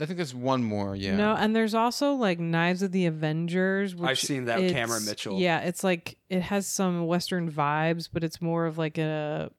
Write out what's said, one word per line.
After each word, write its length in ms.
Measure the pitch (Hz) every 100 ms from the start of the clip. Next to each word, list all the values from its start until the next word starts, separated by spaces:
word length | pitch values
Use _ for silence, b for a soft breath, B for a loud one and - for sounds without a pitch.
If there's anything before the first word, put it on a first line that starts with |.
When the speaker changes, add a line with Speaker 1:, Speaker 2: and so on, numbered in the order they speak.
Speaker 1:
I 40 | 156
think 120 | 180
there's 180 | 151 127
one 280 | 127 131 113
more, 300 | 104 101 98
yeah. 180 | 98 196
Speaker 2:
No, 180 | 214
and 220 | 220 214 220
there's 180 | 220
also, 400 | 226 240 - 285
like, 260 | 277 208 170
Knives 420 | 170 165 175 180
of 100 | 196
the 140 | 185 170
Avengers, 920 | 156 156 160 170 180 190 190 196 175
which 140 | 135
Speaker 3:
I've 100 | 127
seen 260 | - 139 120
that, 140 | 117
Speaker 2:
it's 140 | 185
Speaker 3:
Cameron 320 | 131 117 113 104
Mitchell. 340 | 104 - 190
Speaker 2:
Yeah, 200 | 180 160
it's 200 | 151 -
like, 340 | 190 170 - - -
it 120 | 185
has 260 | 175 202 196
some 400 | - 185 175 165
western 420 | 175 - 180 165
vibes, 600 | 151 147 151 160 170 -
but 120 | 170
it's 180 | 160 -
more 240 | 165 170 165
of, 120 | 160
like, 200 | 156 160
a, 520 | 156 156 151 156 156